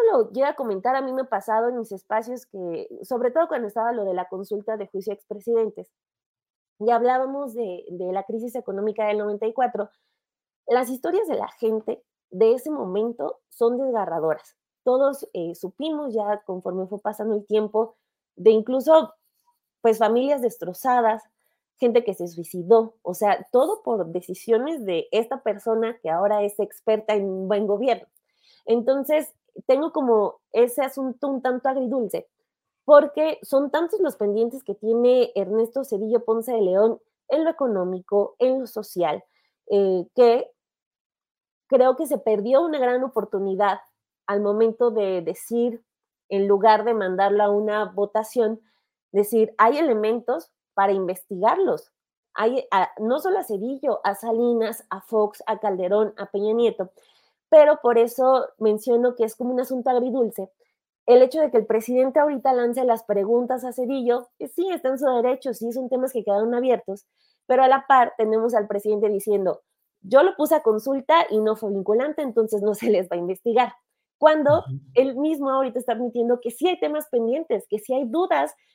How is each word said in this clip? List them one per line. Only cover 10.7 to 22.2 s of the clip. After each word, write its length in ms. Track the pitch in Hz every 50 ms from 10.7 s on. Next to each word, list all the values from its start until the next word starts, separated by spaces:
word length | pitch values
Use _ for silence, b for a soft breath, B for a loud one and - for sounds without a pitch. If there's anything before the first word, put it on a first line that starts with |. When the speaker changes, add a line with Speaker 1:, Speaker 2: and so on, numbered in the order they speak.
| 233 247 254 226
Speaker 1:
historias 380 | 262 247 - 330 359 392 440 320
de 80 | 269
la 120 | - 104 -
gente 560 | - - 233 220 220 220 - - 233 - _ _ _ _ _ -
de 240 | - 185 226 220 247
ese 160 | 254 - 311
momento 720 | 302 277 220 185 185 208 220 240 233 - 277 - - _ _ _
son 300 | - - 233 233 247 247
desgarradoras. 760 | 269 262 240 220 190 165 165 165 151 160 151 - - - _ _ _ _ _ _ -
Todos, 440 | 254 254 262 277 277 269 269 - - -
eh, 220 | 190 165 170 165
supimos 580 | - - 185 - - 277 320 311 294 294 262 214
ya 300 | 226 208 208 208 208 -
conforme 400 | - 185 185 - 190 180 190 185
fue 140 | 185 208 202
pasando 360 | - 214 214 - 214 220 214
el 100 | 208 208 -
tiempo 480 | 208 214 214 208 208 214 233 226 - _ _ _ _ _ _ _ _
de 160 | - 175 220
incluso, 640 | 220 220 214 254 254 269 247 302 320 320 269 - - _ _ _ _ _ _ _ _ _ _ _ _ _
pues, 160 | - 233 220 220
familias 460 | 226 208 226 240 254 277 294 269 240
destrozadas, 800 | 226 - - 165 175 180 - - 262 247 247 226 220 220 220 - _ _ _ _ _ _ _ _ _ _ -
gente 240 | 254 240 226 240 233
que 100 | 202 185
se 140 | -